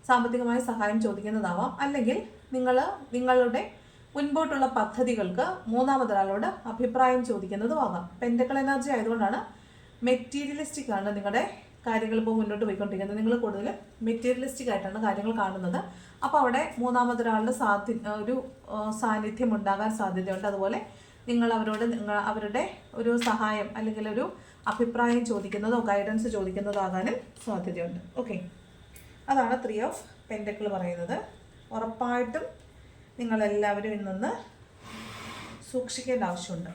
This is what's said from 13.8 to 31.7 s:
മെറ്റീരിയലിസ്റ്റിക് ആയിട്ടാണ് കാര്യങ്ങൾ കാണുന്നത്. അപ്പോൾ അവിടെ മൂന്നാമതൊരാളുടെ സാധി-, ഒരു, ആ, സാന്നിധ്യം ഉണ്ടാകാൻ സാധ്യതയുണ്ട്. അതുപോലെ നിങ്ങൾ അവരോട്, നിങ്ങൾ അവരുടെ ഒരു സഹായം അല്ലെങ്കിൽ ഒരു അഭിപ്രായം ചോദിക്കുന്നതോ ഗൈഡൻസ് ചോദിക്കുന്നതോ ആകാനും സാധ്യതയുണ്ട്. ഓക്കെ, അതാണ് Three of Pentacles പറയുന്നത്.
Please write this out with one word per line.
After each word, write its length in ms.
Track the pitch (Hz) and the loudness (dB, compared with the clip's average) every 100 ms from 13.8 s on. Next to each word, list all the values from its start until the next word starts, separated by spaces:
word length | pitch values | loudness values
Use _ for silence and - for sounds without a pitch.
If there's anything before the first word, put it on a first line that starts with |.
| - - 226 | -14 -6 -2
മെറ്റീരിയലിസ്റ്റിക് 640 | 226 247 247 262 - 240 | 0 0 0 -2 -4 -2
ആയിട്ടാണ് 260 | 196 190 208 214 | -2 -2 -2 0
കാര്യങ്ങൾ 260 | 196 214 220 | 0 -2 0
കാണുന്നത്. 400 | 190 190 180 - - - - - | -2 -2 -2 -2 -6 -14 -20 -6
അപ്പോൾ 140 | - 302 | 2 4
അവിടെ 320 | 247 247 311 - | 4 2 0 0
മൂന്നാമതൊരാളുടെ 680 | 247 247 240 233 233 220 226 254 | 2 4 4 2 2 4 2 2
സാധി-, 480 | 220 202 220 202 202 214 | 2 2 0 -4 -4 -4
ഒരു, 120 | 208 262 - - - | -2 -2 -4 -14 -8
ആ, 160 | 214 214 220 | -4 -4 0
സാന്നിധ്യം 540 | 233 214 214 220 247 214 | 0 2 0 0 2 2
ഉണ്ടാകാൻ 340 | 196 196 214 214 | 2 2 0 0
സാധ്യതയുണ്ട്. 460 | 196 185 185 190 208 | 0 0 -2 -2 -2
അതുപോലെ 360 | 196 190 294 - - - - - | 0 0 0 -6 -16 -20 -14 0
നിങ്ങൾ 240 | 233 233 | 2 4
അവരോട്, 320 | 226 220 214 233 | 2 0 0 0
നിങ്ങൾ 240 | 233 208 208 208 | 0 0 0 0
അവരുടെ 300 | 220 208 233 381 - - | -2 -2 -2 -2 -6 -12
ഒരു 220 | - 233 240 | -2 2 4
സഹായം 540 | 233 220 214 214 202 226 | 2 2 0 0 -4 -4
അല്ലെങ്കിൽ 320 | 220 214 214 | -4 -2 -2
ഒരു 180 | 214 330 - - - - | -2 -2 -6 -20 -6 -4
അഭിപ്രായം 520 | - 233 233 240 240 226 | 0 0 4 4 4 2
ചോദിക്കുന്നതോ 480 | 208 190 208 220 240 226 | -2 -2 -2 2 2 4
ഗൈഡൻസ് 380 | 202 202 220 226 208 | 2 2 0 0 -2
ചോദിക്കുന്നതോ 440 | 185 190 202 202 | -2 -2 -2 0
ആകാനും 360 | 190 185 233 508 - - - | 0 0 -2 -4 -8 -12 -4
സാധ്യതയുണ്ട്. 540 | 190 180 170 175 180 - 254 | -4 -4 -4 -6 -6 -8 -8
ഓക്കെ, 160 | 233 185 180 - - - - - - - - | -6 -6 -8 -16 -20 -20 -20 -20 -20 -16 0
അതാണ് 280 | 269 233 247 | 2 4 0
Three 160 | 226 214 269 | -2 -2 -2
of 80 | - - - - | -4 -16 -20 -10
Pentacles 400 | 214 208 208 208 190 | -6 -6 -4 -4 -2
പറയുന്നത്. 400 | 180 175 170 285 - - - - - | -2 -4 -4 -4 -6 -16 -20 -20 -8